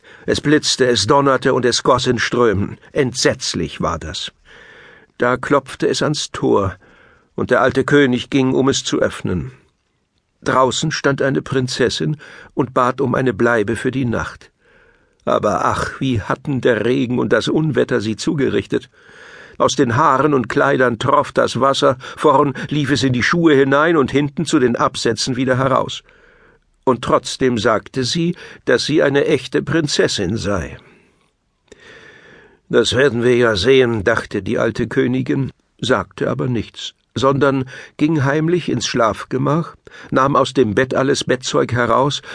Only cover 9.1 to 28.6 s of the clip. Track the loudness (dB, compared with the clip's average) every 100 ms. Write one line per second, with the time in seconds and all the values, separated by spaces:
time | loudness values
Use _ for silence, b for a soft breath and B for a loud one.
9.1 | -2 -4 -4 -6 -14 _ _ _ _ _
10.1 | _ _ _ 0 2 2 0 -4 -2 -2
11.1 | 0 0 -2 -2 -4 -2 0 0 0 -4
12.1 | -4 B B B -4 -2 0 0 0 -2
13.1 | 0 0 0 2 2 0 -2 -4 -2 -4
14.1 | -4 -6 -12 -20 b b b b b b
15.1 | b -2 0 0 0 0 -2 -6 -4 -2
16.1 | -2 -2 -6 -4 0 2 2 0 0 0
17.1 | -2 0 0 2 0 0 0 0 0 -2
18.1 | -4 -4 -2 0 -2 -2 -6 -6 B B
19.1 | B B B B B 0 2 0 2 2
20.1 | 4 2 0 0 0 2 2 2 0 0
21.1 | 2 2 0 0 0 0 2 2 0 B
22.1 | 0 2 4 2 -2 B -4 0 0 0
23.1 | 0 0 2 4 4 4 4 4 2 2
24.1 | 0 -2 -2 0 2 2 2 -2 0 -2
25.1 | -2 -4 -2 0 0 2 0 -2 -8 b
26.1 | b b b b b _ _ -2 -2 0
27.1 | -2 -2 -2 0 0 0 0 -2 -6 -4
28.1 | -2 -2 -4 B B